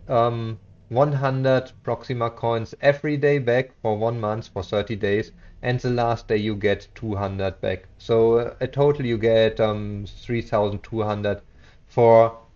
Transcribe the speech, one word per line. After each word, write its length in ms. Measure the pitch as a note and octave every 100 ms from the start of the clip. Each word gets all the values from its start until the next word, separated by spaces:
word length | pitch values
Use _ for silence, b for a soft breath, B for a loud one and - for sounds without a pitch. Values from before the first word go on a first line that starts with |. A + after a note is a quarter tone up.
| -
um, 500 | A#2+ A#2+ A#2 A2+ A2 - - -
one 240 | A#2 D3+
hundred 600 | C#3 C3+ C3 C3 B2+ C3 -
Proxima 480 | - - - A#2+ A#2
coins 440 | - A#2 A#2 A2 -
every 360 | C#3+ C#3+ D#3 C#3+
day 220 | C#3+ C#3+
back 320 | A#2+ B2 C3 _
for 140 | A2+ G#2+
one 240 | A2+ A#2+
month, 280 | G#2+ A2 -
for 140 | G2
thirty 340 | F#2 G#2 G2+ G#2
days, 360 | G2+ G#2 - - b b
and 180 | B2 B2
the 100 | B2+
last 380 | A#2+ A#2 A#2 -
day 80 | G#2+
you 180 | G#2+
get 340 | G2+ G2+ G2+ -
two 200 | - A2
hundred 460 | G2 G2 G2 F#2+ -
back. 260 | G2 F#2+ - -
So, 360 | - A2+ A2+
uh, 200 | A#2 A#2 -
a 60 | B2+
total 400 | C#3 D3 D3 B2
you 100 | A#2
get, 440 | A2+ A2+ A2 A2
um, 460 | A2 G#2 G#2 G2+ G2+ -
three 220 | - A#2+
thousand 400 | A2 A2 G#2 G2+
two 200 | - A2+
hundred 380 | G#2+ G#2 G2+ G2 - b b b -
for 500 | - A#2 A2+ A2+ - -